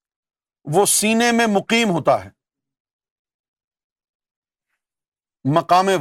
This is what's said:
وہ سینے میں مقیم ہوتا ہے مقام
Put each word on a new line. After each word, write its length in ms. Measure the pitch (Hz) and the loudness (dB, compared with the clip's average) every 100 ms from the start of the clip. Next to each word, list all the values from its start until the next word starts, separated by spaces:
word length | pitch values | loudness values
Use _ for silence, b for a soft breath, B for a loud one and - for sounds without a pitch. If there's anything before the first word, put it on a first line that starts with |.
| _ _ _ _ _ _ | _ _ _ _ _ _
وہ 220 | - 151 - | -4 0 0
سینے 460 | - 214 226 240 | 0 0 0 0
میں 140 | 233 226 | 0 0
مقیم 440 | 196 - 233 226 | -2 0 0 0
ہوتا 340 | 165 139 113 | -2 0 -2
ہے 60 | 95 _ _ _ _ _ _ _ _ _ _ _ _ _ _ _ _ _ _ _ _ _ _ _ _ _ _ _ _ _ _ _ 131 | -4 _ _ _ _ _ _ _ _ _ _ _ _ _ _ _ _ _ _ _ _ _ _ _ _ _ _ _ _ _ _ _ -4
مقام 320 | 160 - 180 190 185 | -2 2 2 2 0